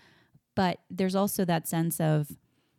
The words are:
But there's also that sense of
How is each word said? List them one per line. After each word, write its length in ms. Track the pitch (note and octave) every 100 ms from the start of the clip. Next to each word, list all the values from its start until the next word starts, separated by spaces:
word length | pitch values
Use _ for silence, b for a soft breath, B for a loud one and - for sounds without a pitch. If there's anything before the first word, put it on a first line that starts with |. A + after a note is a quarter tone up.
| b b b b _ -
But 240 | F#3 - -
there's 240 | F3+ F#3+ F#3+
also 280 | G3+ - F3
that 220 | E3 -
sense 320 | E3 E3 D#3
of 380 | D#3 D3+ D3 - _ _ _